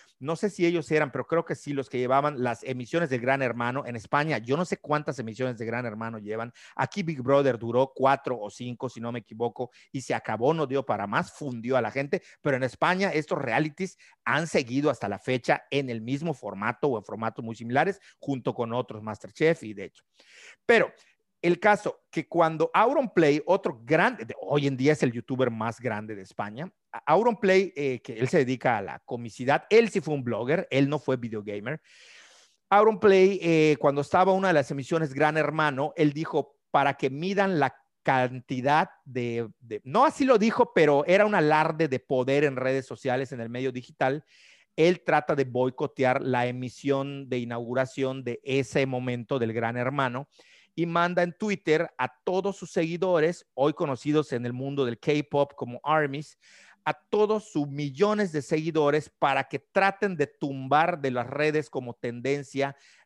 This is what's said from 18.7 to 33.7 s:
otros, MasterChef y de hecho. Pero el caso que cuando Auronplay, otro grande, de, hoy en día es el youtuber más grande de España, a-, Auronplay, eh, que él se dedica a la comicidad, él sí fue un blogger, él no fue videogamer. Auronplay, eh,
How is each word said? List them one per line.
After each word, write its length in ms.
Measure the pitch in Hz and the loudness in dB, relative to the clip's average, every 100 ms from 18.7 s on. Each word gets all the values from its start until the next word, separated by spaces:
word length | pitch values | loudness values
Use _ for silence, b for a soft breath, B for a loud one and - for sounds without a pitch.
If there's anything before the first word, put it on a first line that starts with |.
otros, 320 | 120 120 107 | -4 -6 -10
MasterChef 580 | 110 107 95 - 160 165 | -10 -12 -12 0 0 0
y 100 | 110 | -4
de 120 | 101 | -12
hecho. 180 | 92 _ _ B B B B B - | -12 _ _ B B B B B 2
Pero 260 | 226 160 - b b _ _ | 4 2 -4 b b _ _
el 200 | 175 175 | -2 2
caso 400 | 214 202 147 - _ | 4 2 0 -8 _
que 160 | - - | -8 -4
cuando 420 | 170 160 160 165 | 2 2 2 0
Auronplay, 680 | 180 226 302 247 - 151 147 - | 2 2 2 0 4 4 4 2
otro 340 | 190 190 131 | 0 0 -8
grande, 400 | 117 156 214 240 | 0 4 4 0
de, 100 | 123 - | -12 -12
hoy 260 | - 147 139 | -2 0 0
en 100 | 131 | 0
día 180 | 135 | 2
es 80 | 151 | 2
el 80 | 143 | 0
youtuber 400 | 117 - 127 123 | -2 -6 0 0
más 260 | 113 110 117 | 0 -6 -6
grande 380 | 120 107 107 104 | -6 -8 -8 -14
de 60 | |
España, 500 | 95 - 104 110 185 _ _ | -14 -10 -10 -8 -14 _ _
a-, 120 | - - | -10 2
Auronplay, 640 | 165 240 220 196 190 196 - | 2 4 2 4 4 4 -2
eh, 240 | 139 123 | -4 -4
que 160 | - 113 | -8 -4
él 100 | 123 | 0
se 100 | 175 | 2
dedica 400 | 127 127 - 110 | 2 0 0 0
a 40 | |
la 160 | 92 64 | -2 -10
comicidad, 640 | - 120 120 - 127 156 - | -10 -10 -10 -6 0 0 4
él 180 | 214 226 | 4 4
sí 100 | 190 | 0
fue 140 | 160 | -2
un 100 | 147 | -4
blogger, 420 | 120 110 120 170 175 | -2 -4 0 -2 0
él 180 | 135 139 | 2 2
no 100 | 147 | 0
fue 180 | - 131 | -2 -2
videogamer. 640 | 117 107 104 104 110 156 B B B B B B B B - | -2 -8 -8 -8 -8 -10 B B B B B B B B 2
Auronplay, 680 | 202 214 202 214 190 190 190 | 6 6 6 6 8 6 4
eh, 360 | 170 165 156 | 2 4 4